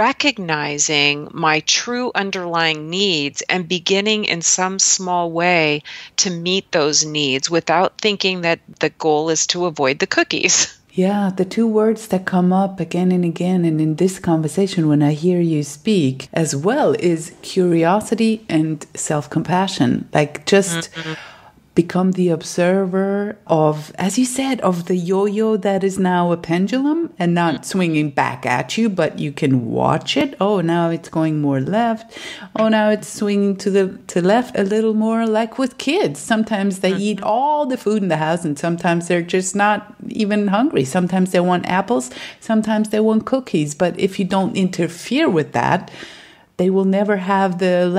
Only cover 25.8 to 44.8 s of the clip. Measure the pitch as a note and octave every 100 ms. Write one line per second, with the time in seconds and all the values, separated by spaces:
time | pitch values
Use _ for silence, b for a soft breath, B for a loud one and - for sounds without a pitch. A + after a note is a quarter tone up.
25.8 | G3 F#3+ F#3 F3+ F3 E3+ E3+ F3 F#3+ B3+
26.8 | C#4 D#4+ E4 - F3 F3 E3+ C#3 - F#3+
27.8 | F3 D#3 D3+ C#3 B2+ C3 C3 B2 - -
28.8 | A3+ F#3 D3+ - D3+ C#3 D3 C3 A#2 A#2+
29.8 | C3 D3+ - - D4 - G3 G#3 E3 E3+
30.8 | E3+ E3 E3+ E3 D#3+ D3+ D3 C3+ C3+ G3+
31.8 | A#3 A3 - B B B F#3+ - A3 A3
32.8 | G#3+ G#3+ - - G#3 G3+ G3+ G3 - G3
33.8 | F#3+ - - - F3 A3 B3 - G3 G#3+
34.8 | A3 G#3+ A3 A3+ A3+ G#3+ A3+ - C4 -
35.8 | - D#4+ E3+ C#3+ - A3 G#3+ G#3 G3 F#3+
36.8 | F#3 F#3+ G#3 G3+ - A3 C#4 D4+ D4 B3+
37.8 | - G#3+ G3 D#3 D#3 E3+ E3+ C#3+ E3+ E3+
38.8 | F3+ E3+ E3+ F3 E3+ F#3 F#3 G3+ G3+ G#3
39.8 | - - - - G#3 G#3 G3+ G3 C4+ -
40.8 | C3+ F#3 F3+ F#3+ F#3 F#3 F3+ F3+ - F3+
41.8 | G3 B3 B3 B B B - A3 G#3+ G#3+
42.8 | G#3+ G#3+ A3 A3 A3 C4 C4 F3+ D3+ D3
43.8 | F3+ F3 G3 - F#3 G3 F#3+ - F#3 F#3